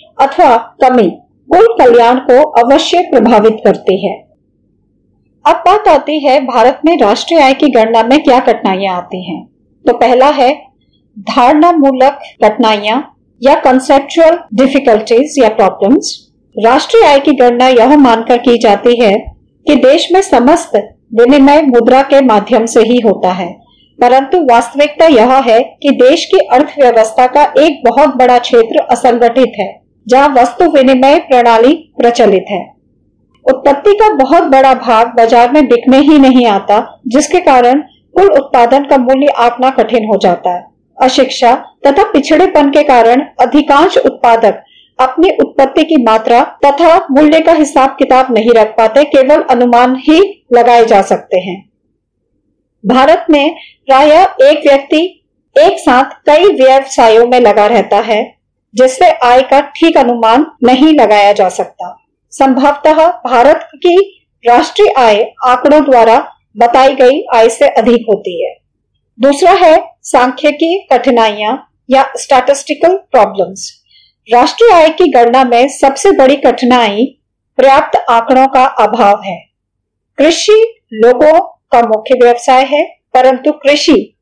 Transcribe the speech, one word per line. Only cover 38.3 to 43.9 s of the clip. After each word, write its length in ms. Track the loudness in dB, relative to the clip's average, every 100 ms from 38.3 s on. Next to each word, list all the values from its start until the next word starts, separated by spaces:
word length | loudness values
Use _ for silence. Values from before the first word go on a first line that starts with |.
उत्पादन 520 | 0 -2 0 2 0
का 120 | 0 -2
मूल्य 340 | 0 0 0 0
आंकना 320 | -2 -2 -4
कठिन 340 | -2 -2 -2 -2
हो 100 | -2
जाता 360 | -2 -2 -4
है। 100 | -8 -10 _ _ -4
अशिक्षा 560 | -2 0 -2 0 0 0 -4 _ -2
तथा 240 | 0 0
पिछड़ेपन 580 | -2 -2 0 0 0 0
के 120 | 0
कारण 380 | 2 2 2 0 -4 -4
अधिकांश 560 | -2 0 0 0 2